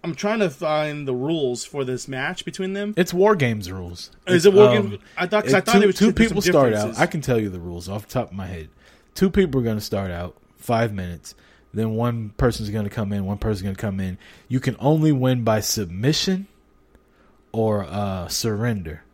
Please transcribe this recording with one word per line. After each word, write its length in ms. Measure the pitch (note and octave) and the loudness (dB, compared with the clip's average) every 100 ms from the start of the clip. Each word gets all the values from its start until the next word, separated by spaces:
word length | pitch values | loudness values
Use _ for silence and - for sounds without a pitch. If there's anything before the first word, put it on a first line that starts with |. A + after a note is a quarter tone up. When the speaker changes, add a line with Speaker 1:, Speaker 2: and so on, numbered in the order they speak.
Speaker 1:
I'm 120 | E3+ D3+ | -8 -4
trying 240 | G#3 A3+ | -2 0
to 100 | F#3+ | 0
find 580 | C3 D#3 D3+ D3+ D3 C#3 | -2 0 0 0 -4 -4
the 60 | |
rules 500 | B2+ C#3 E3 C3 A#2+ | -4 -2 0 -2 -4
for 200 | - D3 B2+ | -8 -6 -4
this 220 | B2 - | -6 -6
match 360 | C3 C#3+ F3+ | -6 -6 -6
between 300 | - - F#3+ | -10 -6 -6
them. 200 | G3 G#3 G#3 | -4 -4 -2
Speaker 2:
It's 160 | F3+ | -2
War 220 | F3 G3+ G3+ | 4 4 4
Games 360 | B2+ A2 F2+ | 2 0 -6
rules. 380 | F#2 F2 F2 - - - | -10 -12 -14 -18 -14 2
Speaker 1:
Is 120 | F3+ | 6
Speaker 2:
It's, 80 | F#3 | 8
Speaker 1:
it 80 | |
War 160 | G3 G#3 | 10 8
Speaker 2:
um, 200 | A#2+ - | 6 0
Speaker 1:
Games? 140 | G#2 - - | -8 -12 -6
I 120 | F3 | 0
thought, 160 | G#3 | 0
'cause 100 | - | 4
I 60 | F#3 | 2
Speaker 2:
it, 60 | - | 6
Speaker 1:
thought 80 | G3 | 6
Speaker 2:
two, 60 | |
Speaker 1:
it 20 | G#3 | 6
was 100 | - | 6
Speaker 2:
two 160 | G#3 | 2
Speaker 1:
there's 180 | - A3 | 4 2
some 60 | F#3+ | 2
Speaker 2:
people 60 | |
start 320 | F3+ D#3+ B2+ | 2 4 4
out. 20 | G#2 | 2
Speaker 1:
differences. 240 | G#2+ A2+ | -2 0
Speaker 2:
I 40 | E3 | 0
can 160 | E3+ | 0
tell 180 | C#3 A#2 | 0 0
you 100 | G#2+ | 0
the 100 | F2+ | -6
rules 280 | F2 F2 E2+ | -10 -10 -8
off 200 | G#2 - | -10 -6
the 60 | |
top 160 | C3 A2 | -6 -6
of 40 | F#2+ | -10
my 120 | F#2 | -10
head. 220 | F2 D2+ _ _ _ _ | -10 -14 _ _ _ _
Two 160 | - F#3+ | 0 0
people 320 | G3+ F#3 C3 | 2 2 0
are 20 | |
gonna 160 | A2+ G#2+ | -2 -4
start 280 | - G2+ F#2+ | -4 -4 -4
out, 260 | F2 F2 - _ _ | -6 -10 -12 _ _
five 340 | - A#2 A#2 | -2 0 0
minutes. 420 | G#2 F2+ E2+ - - _ _ _ | -2 -8 -10 -16 -20 _ _ _
Then 180 | G#2 A2+ | -4 -2
one 380 | A2 A#2+ A#2 G#2+ - | 0 -2 -2 -8 0
person's 320 | B2+ A2+ G#2+ | 0 0 -4
gonna 180 | G#2+ G2+ | -4 -4
come 240 | A#2 G2+ | -4 -4
in, 120 | G2+ F#2+ | -2 -4
one 120 | G2+ | -4
person's 240 | A2+ G2+ | -2 -2
gonna 140 | G2 F#2+ | -4 -6
come 240 | G#2+ F#2+ | -4 -4
in. 180 | F#2+ F2+ - - _ | -6 -8 -16 -20 _
You 120 | B2+ | -2
can 160 | C3 A2+ | -2 -2
only 320 | C3+ D#3+ D#3 | 2 4 4
win 320 | C#3 B2+ B2+ | 2 2 2
by 160 | A2+ G#2+ | 2 0
submission 880 | G2+ A2+ F#2 F2 B2+ D3+ - F#3+ G3 _ _ _ _ _ _ _ _ _ _ | 0 -4 -6 -2 0 0 -2 -4 -6 _ _ _ _ _ _ _ _ _ _
or, 320 | A2+ A2 G#2 | -2 0 0
uh, 440 | E2+ G2 G2+ F#2+ E2+ | -4 -4 -4 -6 -6
surrender. 760 | - A#2 G#2 A#2+ G#2+ D#2+ D2+ _ | -4 -4 -2 -2 -4 -8 -14 _